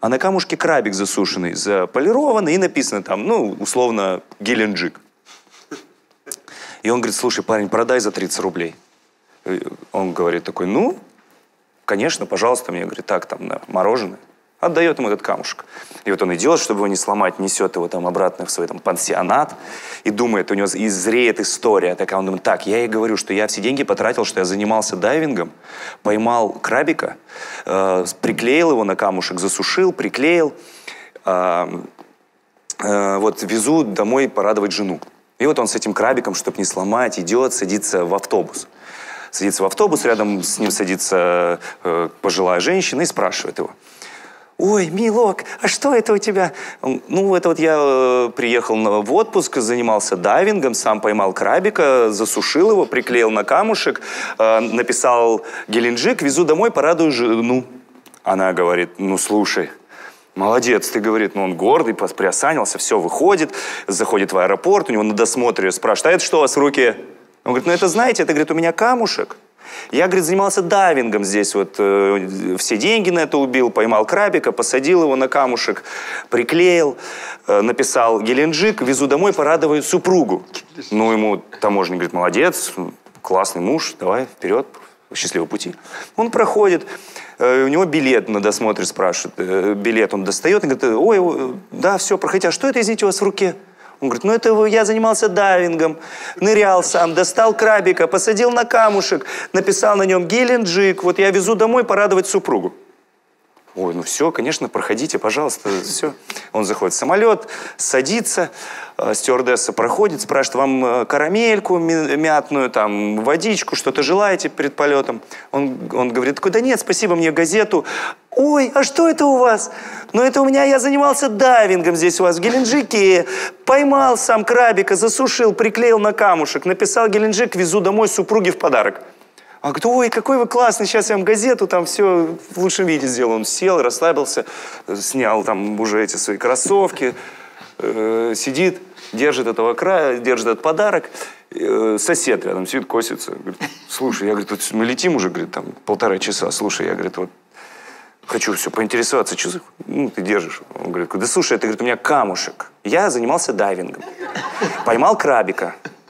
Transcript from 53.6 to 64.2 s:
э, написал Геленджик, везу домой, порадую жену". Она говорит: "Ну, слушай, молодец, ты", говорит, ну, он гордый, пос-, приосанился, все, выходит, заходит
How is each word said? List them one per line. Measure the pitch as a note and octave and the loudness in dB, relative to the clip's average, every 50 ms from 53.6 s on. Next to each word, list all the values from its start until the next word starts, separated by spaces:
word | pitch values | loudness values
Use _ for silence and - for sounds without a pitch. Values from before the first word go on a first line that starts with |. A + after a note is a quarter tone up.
| G3+ A3 G#3+ E3+ - D3 A#2 - - - - - - - - - | 2 0 -2 -2 -2 -4 -4 -4 -8 -12 -12 -10 -10 -8 -2 0
э, | A2+ A2 A2+ A2 | 2 4 4 2
написал | A#2 A2+ A2 A#2 A#2+ A#2+ B2 A#2+ - C3+ B2 A#2+ A#2 A#2 A2+ G#2+ - - - - - - | 2 0 -2 -2 -2 -2 -2 0 2 2 2 4 4 2 2 0 -2 -8 -14 -14 -8 -4
Геленджик, | G#2+ A#2+ A#2 A#2+ A#2+ A#2 - G#3 B3+ - - | -2 0 0 0 0 0 0 0 0 0 0
везу | C#3+ C3+ D#3 F3 | 0 0 2 2
домой, | D3 D#3 E3 G#3+ A#3 | 2 2 2 2 2
порадую | - D3+ C3+ D#3 F3 D#3+ E3+ D#3 | 2 2 2 2 2 2 2 2
жену". | C3+ A#2 A#2+ A#2 A2+ A2+ A#2 A#2 B2+ B2+ B2 - - - - _ _ _ _ - - - - | 2 0 0 0 0 0 0 0 0 -2 -2 -6 -12 -20 -20 _ _ _ _ -20 -20 -8 -4
Она | F#2 F#2+ F#2+ F#2+ F#2+ | -2 0 0 0 0
говорит: | F2+ F2 F2+ F2 F2 F2 F2 E2+ - - | 2 2 2 2 2 0 0 -4 -6 -4
"Ну, | G2 F#2+ F#2+ F2+ | -4 -2 -2 -2
слушай, | F2 - G#2+ G#2+ G2+ F#2 - - - - - - _ _ - - - - - - _ _ _ | -2 0 0 0 0 0 -2 -4 -4 -6 -8 -16 _ _ -20 -20 -20 -20 -20 -20 _ _ _
молодец, | F#2+ G2 G#2 A2+ B2 A#2+ A#2+ A#2 G2+ F#2+ - | -4 0 2 2 2 2 2 2 0 0 -2
ты", | - A#2 | -4 -2
говорит, | G#2 A2 A2 A2 G#2+ F#2+ - | -2 0 0 0 0 -2 -2
ну, | G2+ G2 | -4 -4
он | F#2 F2+ | -4 -2
гордый, | E2 F2+ A2 C#3 E3+ D#3 A2+ G#2+ | 0 2 4 4 4 2 0 -2
пос-, | - G#2 F2+ - | -2 -4 -6 -4
приосанился, | - F#2+ F#2 F2+ - - C#3+ D#3+ C#3 G#2+ - - - | -2 -2 -2 0 0 0 0 0 0 -2 -2 -4 -6
все, | - - A2+ G#2 | -4 -2 0 0
выходит, | E2 E2+ - - C#3+ F#3 G3+ F3 D#3 - - - - - - - - | 0 -2 -2 2 2 4 4 4 2 -2 -4 -8 -10 -10 -12 -10 -8
заходит | - G2 F2+ A2+ - - G2+ | -6 -4 -2 -2 0 0 0